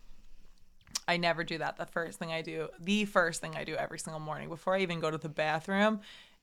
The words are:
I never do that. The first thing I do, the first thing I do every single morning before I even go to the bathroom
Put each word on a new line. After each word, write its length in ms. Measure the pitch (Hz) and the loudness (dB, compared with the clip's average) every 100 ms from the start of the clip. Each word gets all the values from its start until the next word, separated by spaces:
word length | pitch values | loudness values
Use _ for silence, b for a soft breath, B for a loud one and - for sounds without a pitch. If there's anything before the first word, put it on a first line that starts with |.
| - - - - - - - - - - - | -16 -16 -14 -16 -16 -20 -20 -20 -12 -6 -2
I 100 | 175 | 2
never 260 | 170 160 | 2 0
do 140 | 165 165 | -2 -4
that. 200 | 147 - | -4 -6
The 80 | 170 | -6
first 340 | 175 165 - | -6 -6 -6
thing 120 | 165 | -6
I 100 | 160 | -4
do, 280 | 160 160 151 - | -4 -6 -6 -6
the 260 | 175 214 202 | 0 2 4
first 360 | 202 170 - | 4 4 0
thing 140 | 160 156 | -6 -6
I 80 | |
do 120 | 151 151 | -4 -4
every 240 | 143 165 | -4 -6
single 200 | - 156 | -8 -8
morning 300 | 156 143 147 | -6 -6 -6
before 260 | 165 - 190 | -4 2 4
I 40 | |
even 200 | 185 170 | 2 2
go 100 | 156 | 2
to 60 | 156 | 0
the 120 | 160 | -2
bathroom 720 | 147 156 156 175 196 214 214 B B B B | 0 2 2 4 6 6 6 B B B B